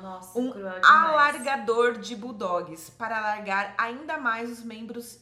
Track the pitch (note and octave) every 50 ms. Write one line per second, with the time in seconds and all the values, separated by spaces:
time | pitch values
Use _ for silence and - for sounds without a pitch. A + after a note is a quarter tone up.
0 | F#3+ F#3+ F#3 F#3 - - - A#3+ B3+ C4 A#3 G3+ G3 F#3+ F#3 F#3 - - D4+ D#4
1 | D#4+ D#4+ D#4 D4 C#4+ D4 D4 D4+ A#3+ C#4 C#4 C4 A3 G#3 A3+ A#3 A#3+ A#3+ A#3 A3
2 | G3 - A#3+ G#3 A3 B3+ A#3 G3+ G#3+ F3+ F3 F3 F3 - G#3+ - - - - -
3 | A3+ A3 A3+ A3 G#3+ G#3+ G#3 G#3 G3+ G3 G3 G3 G3+ G3+ - - A3+ A#3 A#3+ C4+
4 | D#4 D#4 D#4+ D#4 C4+ A#3 A3+ A3+ A#3 A#3+ A#3 A3+ A3+ A#3 G#3+ A3 A3+ G#3+ A#3 A#3+
5 | A#3 - - -